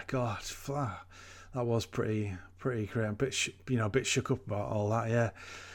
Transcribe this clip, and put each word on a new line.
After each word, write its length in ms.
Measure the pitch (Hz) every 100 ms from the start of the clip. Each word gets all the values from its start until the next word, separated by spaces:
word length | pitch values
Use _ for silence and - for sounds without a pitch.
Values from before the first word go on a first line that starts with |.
| -
God, 320 | 131 120 101
fla-, 640 | - - - 139 123 92 - - - - -
that 120 | 127 120
was 200 | 117 -
pretty, 480 | - 107 107 104 90 - -
pretty 280 | 135 120 101
crazy. 220 | 120 107
A 20 |
bit 220 | 104 135
sh-, 160 | - - - -
you 80 | 123
know, 120 | 107
a 20 |
bit 180 | 127 -
shook 240 | 135 -
up 140 | 131 -
about 220 | 104 87
all 200 | 107 104
that, 180 | 113 113
yeah." 220 | 117 113 - - - -